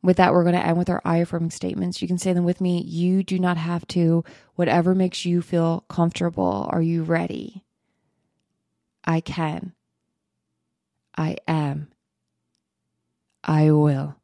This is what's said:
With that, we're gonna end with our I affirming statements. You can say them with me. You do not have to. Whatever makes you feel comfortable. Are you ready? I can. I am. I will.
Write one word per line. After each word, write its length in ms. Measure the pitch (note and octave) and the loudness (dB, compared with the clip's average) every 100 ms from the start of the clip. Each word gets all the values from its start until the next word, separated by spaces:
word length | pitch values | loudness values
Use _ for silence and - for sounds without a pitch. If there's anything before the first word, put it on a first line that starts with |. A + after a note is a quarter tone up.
With 160 | F3+ F3+ | 4 6
that, 140 | F3+ | 6
we're 120 | F3+ | 6
gonna 140 | F3 F3+ | 4 2
end 200 | E3+ E3 | 0 0
with 120 | F3+ | 0
our 100 | F#3 | -2
I 120 | - E3 | 0 0
affirming 320 | E3+ E3+ E3 | 0 -2 -4
statements. 500 | - F3+ - F3+ - | -4 -6 -4 -6 -4
You 40 | F3 | -4
can 120 | F3+ | -2
say 140 | F#3+ | 0
them 120 | F3+ | 0
with 160 | F3 F3+ | 0 0
me. 220 | F3+ F3 | 0 -2
You 400 | - E3 F3+ F#3+ | -4 -2 0 0
do 160 | F#3 F#3 | 0 -2
not 180 | F3+ F3 | 0 -2
have 300 | E3 F3 - | -4 -6 -4
to. 360 | F3+ E3 E3 - - _ | 0 2 2 -2 -16 _
Whatever 400 | - F3 E3 E3+ | -2 2 2 2
makes 300 | F#3 F#3 - | 2 0 -2
you 180 | F3 F3 | -2 -2
feel 420 | E3+ E3+ E3 E3 _ | 0 0 0 -2 _
comfortable. 800 | - E3+ - F3 E3+ F#2+ G2 - | 0 0 0 -4 -2 -2 -2 -4
Are 120 | E3+ | -2
you 200 | E3 E3 | 0 -2
ready? 600 | D#3+ E3 E3+ - - G3 _ _ _ _ _ _ _ _ _ _ _ _ _ _ | -2 -2 -2 -8 -12 -16 _ _ _ _ _ _ _ _ _ _ _ _ _ _
I 160 | - E3 | -2 -2
can. 520 | - - D#3+ E3 F#3 - _ _ _ _ _ _ _ _ _ _ _ _ _ - | -2 -6 -4 -6 -12 -18 _ _ _ _ _ _ _ _ _ _ _ _ _ -6
I 220 | D#3+ - - | -4 -4 -4
am. 400 | D#3+ D3 D3 D3+ _ _ _ _ _ _ _ _ _ _ _ _ _ _ _ | -2 -2 -6 -10 _ _ _ _ _ _ _ _ _ _ _ _ _ _ _
I 280 | - D#3 D#3 | 0 4 4
will. 440 | D3+ D3 C3+ D3 - | 6 4 0 -4 -12